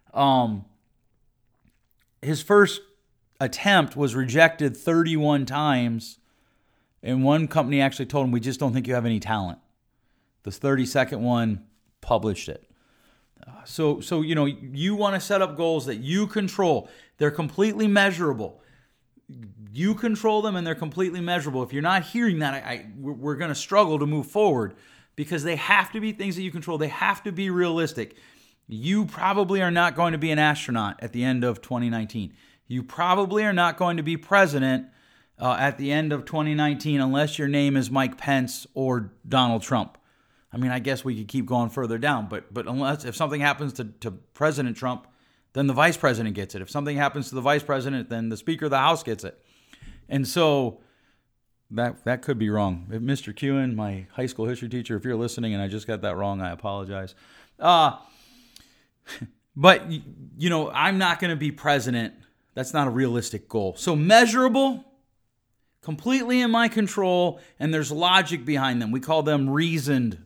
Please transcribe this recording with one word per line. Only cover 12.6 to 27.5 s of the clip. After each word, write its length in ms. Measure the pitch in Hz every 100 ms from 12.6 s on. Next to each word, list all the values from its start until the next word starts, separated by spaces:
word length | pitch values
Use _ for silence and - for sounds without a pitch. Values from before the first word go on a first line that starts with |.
| - _ _ _ _ _ _ _ -
Uh, 160 | -
so, 360 | - - 156 -
so, 200 | - 170
you 140 | 156 160
know, 100 | 143
you 480 | 139 131 139 180
wanna 260 | 208 202 196
set 220 | - 202
up 160 | 185 151
goals 280 | 165 160 127
that 120 | 110
you 300 | 131 185 208
control. 640 | 214 190 - 180 127 - - - -
They're 140 | 147
completely 560 | 147 156 - 214 208 214
measurable. 720 | 202 196 170 160 120 98 - _ _ _ _ _ _ - 131 107 104 104
You 240 | 113 185 214
control 460 | 233 214 220 214
them 140 | 214 185
and 120 | 165
they're 80 | 156
completely 460 | 156 143 190 180
measurable. 420 | 170 175 147 131
If 80 | 120
you're 100 | 139
not 220 | 160 190
hearing 360 | 151 233 233 160
that, 140 | 147
I, 40 | 135
I, 280 | - 123 107 107
we're, 160 | 135
we're 220 | 127 143 139
gonna 200 | 170 143
struggle 420 | - 202 185 151
to 80 | 147
move 220 | 151 127
forward 480 | 208 208 131 101 - - - _ -
because 280 | 147 170
they 120 | 156 156
have 360 | - 202 185
to 60 | 220
be 120 | 214
things 240 | 208 196 175
that 80 |
you 80 | 185
control. 260 | 165 165 156
They 100 | 156
have 340 | - 190 254
to 80 | 214
be 180 | 180
realistic. 640 | 190